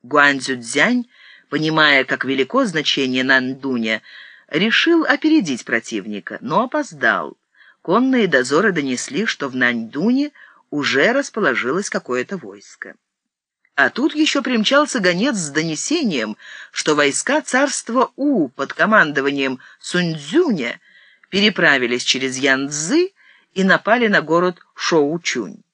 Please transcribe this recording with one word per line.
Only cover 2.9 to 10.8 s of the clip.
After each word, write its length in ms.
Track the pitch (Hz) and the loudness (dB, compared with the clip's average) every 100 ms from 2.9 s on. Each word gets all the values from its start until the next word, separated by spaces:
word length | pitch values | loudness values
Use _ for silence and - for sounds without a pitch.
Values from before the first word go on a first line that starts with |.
| - 131 127 | -2 0 0
Наньдуня, 760 | 131 135 127 131 135 123 113 110 - - - - _ | 2 2 0 -6 -4 -2 -2 -4 -6 -20 -20 -20 _
решил 560 | 156 220 - 320 339 | -2 0 2 4 2
опередить 600 | 302 277 311 311 170 123 - | 2 0 4 2 2 -6 -2
противника, 720 | 117 - 107 95 104 - 107 | -4 -4 -8 -6 -10 -10 -12
но 220 | 120 170 | -2 -2
опоздал. 720 | 247 302 269 147 120 95 73 - _ _ - _ | 0 -4 -6 -2 0 0 -2 -12 _ _ -20 _
Конные 440 | - 208 262 254 196 | 0 2 4 2 4
дозоры 460 | 139 127 147 214 | 2 2 2 2
донесли, 540 | 170 139 123 - 143 220 | 0 -2 -4 -4 -4 -4
что 220 | - 139 | -4 -6
в 60 | |
Наньдуне 760 | 127 123 117 113 131 202 262 294 _ - _ _ | -2 0 -2 -6 -2 0 0 -2 _ -20 _ _
уже 420 | 147 | -4